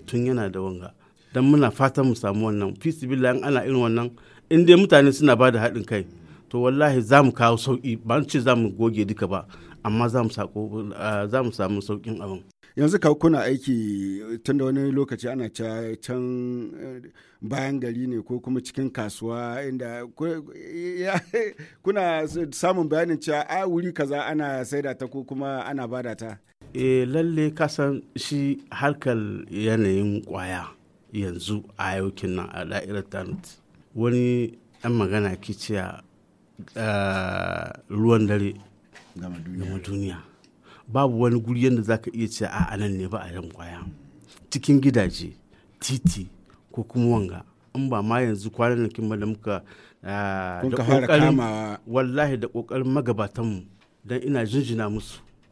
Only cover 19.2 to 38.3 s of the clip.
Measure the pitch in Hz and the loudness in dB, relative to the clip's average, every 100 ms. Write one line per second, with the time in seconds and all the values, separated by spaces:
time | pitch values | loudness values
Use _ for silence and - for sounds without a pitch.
19.2 | 113 117 120 120 139 131 120 120 120 - | -6 -6 -6 -8 -6 -8 -8 -10 -12 -6
20.2 | 160 160 143 - - 170 175 180 185 185 | -6 -6 -10 -16 -14 -10 -8 -6 -2 -2
21.2 | - 233 214 - 156 - 185 202 180 160 | -2 -4 -4 -6 -20 -10 -2 0 2 0
22.2 | 156 156 160 - 180 185 156 156 170 151 | -2 -4 -6 0 2 2 2 2 2 0
23.2 | 160 147 - 170 190 170 175 165 139 143 | 0 -2 0 -2 0 0 -2 -2 -2 -2
24.2 | 143 156 143 131 120 143 139 127 127 135 | -2 -2 -2 -4 -4 -4 -4 -6 -8 -10
25.2 | 127 135 139 135 120 139 120 127 123 110 | -10 -8 -6 -6 -6 -6 -6 -6 -6 -8
26.2 | 113 101 _ _ - 127 131 131 123 151 | -10 -14 _ _ -12 -2 2 4 2 0
27.2 | 170 156 151 151 151 - 143 139 - 127 | 0 2 0 2 -2 0 -2 -2 -6 -10
28.2 | - 147 139 135 - 107 143 143 135 113 | -4 -2 0 -2 -6 -2 -2 0 0 -2
29.2 | 104 101 - 92 110 110 101 95 104 101 | -2 -6 -8 -2 2 4 4 2 2 -2
30.2 | - 98 92 92 87 - _ _ _ 107 | -4 -8 -6 -8 -10 -18 _ _ _ -6
31.2 | 95 87 - 104 - - 98 95 95 95 | -6 -6 -6 -6 -8 -8 -4 -2 -4 -4
32.2 | 95 92 87 90 85 101 92 101 95 95 | -6 -4 -6 -10 -8 -8 -6 -8 -8 -10
33.2 | 95 165 - - _ _ _ 110 120 123 | -8 -10 -14 -20 _ _ _ -2 0 2
34.2 | 123 123 117 - _ _ 117 120 95 107 | 2 0 -2 -6 _ _ -2 0 2 2
35.2 | 101 92 - 101 - 104 92 - - _ | 0 -2 -8 -10 -6 -4 -6 -10 -18 _
36.2 | _ _ _ - - - 110 104 98 95 | _ _ _ -20 -16 -6 -2 0 0 -2
37.2 | 92 92 50 50 50 - - 104 113 113 | -2 -4 -4 -6 -8 -12 -8 2 4 6
38.2 | 104 | 4